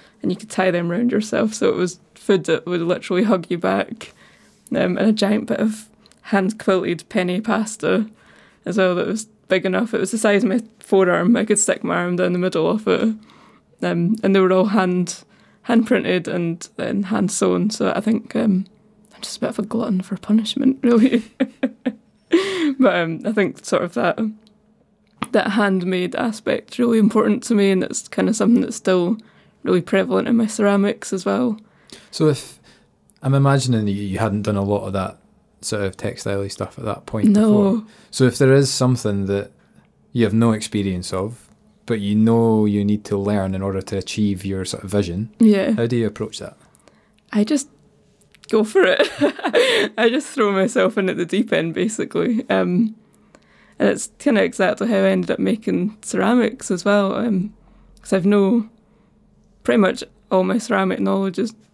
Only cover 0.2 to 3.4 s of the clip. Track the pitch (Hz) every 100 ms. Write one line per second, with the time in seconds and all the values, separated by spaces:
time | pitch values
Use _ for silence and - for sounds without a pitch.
0.2 | 202 185 - - 185 175 170 175 240 214
1.2 | 214 220 220 214 - - 180 - _ -
2.2 | - 196 165 160 - 180 170 180 - 180
3.2 | 208 190